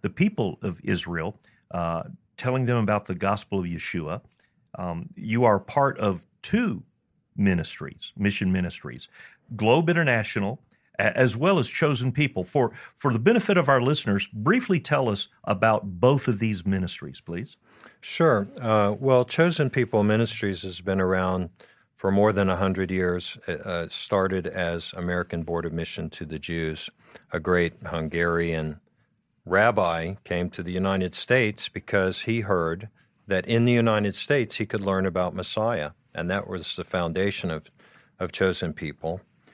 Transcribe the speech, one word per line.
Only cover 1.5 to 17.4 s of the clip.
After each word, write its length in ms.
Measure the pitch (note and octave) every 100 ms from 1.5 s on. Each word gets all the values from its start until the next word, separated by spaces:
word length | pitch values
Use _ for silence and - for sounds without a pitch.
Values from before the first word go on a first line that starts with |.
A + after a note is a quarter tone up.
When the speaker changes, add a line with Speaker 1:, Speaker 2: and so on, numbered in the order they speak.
| _ -
Speaker 1:
uh, 320 | F2 E2+ E2 - - _ -
telling 300 | B2+ B2+ B2
them 100 | A#2+
about 300 | G#2+ G#2 -
the 100 | F2+
gospel 420 | G2 G#2 - G2
of 60 |
Yeshua, 560 | F2 E2 - F2 D2+ F2 - _ _ _ _ -
um, 300 | F2+ E2+ - -
you 280 | A2 A2+
are 140 | A#2+ G2+
part 400 | - - C#3 C#3
of 260 | G#2 F2+ - _
two 440 | - A3 A#3 G2+ - _ _ _ _ -
ministries, 760 | G2+ F2+ D#2 - C#2 - - -
mission 360 | G2+ G2 F#2+
ministries, 560 | F#2 F2+ - C#2+ B1 - - - _ - A2
Globe 340 | A2 C3+ E3+
International, 720 | E3+ D#3 A#2 G#2+ - G2+ B2+ _ _ _ -
a-, 180 | G#2+ -
as 180 | B2+ A2
well 220 | D#3+ F#3+
as 100 | B2+
Chosen 440 | - D#3 C3+ B2+
People. 320 | C3 D3 -
For, 280 | F#2 C#3+ A#2+ - -
for 180 | - C#3+
the 60 | A#2
benefit 400 | C3 A#3+ - F#3
of 100 | C#3
our 120 | C3+
listeners, 480 | B2 D3 - G2 -
briefly 500 | A2 A2 A#3+ B3 F3+
tell 300 | - C#3+ B2+
us 180 | G2+ - _
about 560 | - G2+ A2+ G#2+ G2+ F2
both 300 | B2 C#3 -
of 100 | G#2+
these 260 | A2 G2+
ministries, 560 | F2+ F#2+ F2+ - D2 C2
please. 360 | - F2